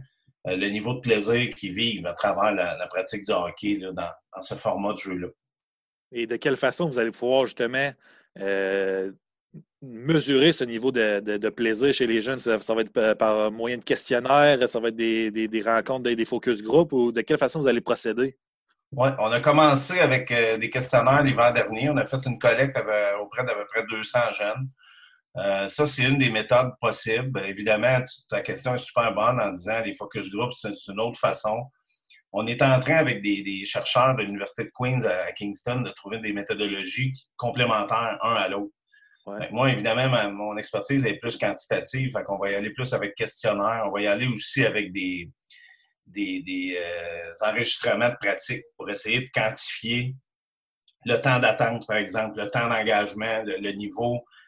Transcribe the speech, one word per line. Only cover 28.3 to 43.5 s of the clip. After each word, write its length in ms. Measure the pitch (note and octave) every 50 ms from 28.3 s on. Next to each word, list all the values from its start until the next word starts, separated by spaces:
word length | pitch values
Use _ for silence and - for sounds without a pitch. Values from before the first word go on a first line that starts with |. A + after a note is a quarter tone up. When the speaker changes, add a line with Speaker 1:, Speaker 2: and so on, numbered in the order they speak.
| G#2+ G2+
Speaker 1:
question 320 | - - F#2+ F2 - B2+ B2+
est 40 | B2
super 360 | - - - A#2+ A#2 A2+ G2
bonne 280 | G2+ G#2+ A#2 B2+ B2
en 100 | A2 G2+
disant 300 | F#2 F2 F2 G2 A2 A2+ A2
les 100 | G2+ G2+
focus 380 | - G#2 G2 - A2 F#2+ F#2+
groups, 260 | F#2+ G#2 A#2+ B2 - -
c'est, 120 | - G#2+ G2+
c'est 200 | - - - G2
une 80 | G2
autre 180 | A2+ A#2 A#2 -
façon. 380 | - F#2+ G2 - - G#2+ G#2+ A#2 B2+ C3+ _ _ _ _ _ _ _ _ - _ _ _
On 160 | - - A2 A2+
est 140 | A#2+ -
en 180 | C#3 C3+ C3 B2+
train, 160 | B2+ C#3+ D#3+
avec 260 | D#3+ D#3 C3 A#2 G2+
des, 200 | G2+ G#2 G2+ G2 F#2+
des 220 | G2 G2 F#2+ G2
chercheurs 500 | - - G#2 G2+ - - B2 B2 C3 C3
de 80 | A#2 G#2
l'Université 400 | G2+ G2+ G2 G2 - - - -
de 80 | - -
Queens 280 | - G2+ G#2 G2+ - -
à, 220 | G2+ F2+ F#2 F2
à 60 | F2 -
Kingston, 480 | - G#2 G2+ G2+ - - A#2+ B2 C3
de 80 | A#2+ A#2
trouver 280 | - - - G2+ G#2+ A2+
des 120 | A2 G#2+
méthodologies 800 | G2+ G2+ G2 - G#2+ G2+ G#2 G2+ G2 G2 F#2+ F#2 F2+ - C3 C3+
qui, 160 | C3 - - _ _
complémentaires 840 | - B2 A#2+ A2+ B2+ A#2+ A#2 A2 G#2+ G#2 G2+ A2+ A2+ A#2 A2+ G#2 -
un 140 | - A2+ A2+
à 120 | A2 G2 F#2
l'autre. 260 | G2 G2+ G#2 G#2 - _ _ _ _ _ _ _ _ _ _
Speaker 2:
Ouais. 140 | - G2+ G#2+
Speaker 1:
Fait 80 | - -
que 60 | G2
moi, 180 | A#2 C3 C3+
évidemment, 360 | B2 G#2 G#2 A2+ A2+ B2 C3 C3+
ma, 220 | B2 A2+ G#2 G2+
mon 260 | G2+ G2+ G#2+ G#2+ G#2
expertise 500 | G#2+ G#2 - - G#2 G2+ - C#3 C#3 C3
est 100 | A2 G2
plus 220 | - - A#2 A2+ -
quantitative. 760 | D3+ D3+ C#3+ - - - A2+ F#2+ - - - C3 C3 B2+ -
Fait 100 | G#2 F#2+
qu'on 140 | - G2 F#2+
va 140 | G2 G2
y 40 | G2
aller 140 | G2+ G#2 G#2+
plus 240 | - - B2+ B2+ -
avec 220 | G2+ G2+ G2+ -
questionnaire. 680 | - A2+ G#2+ - - - A2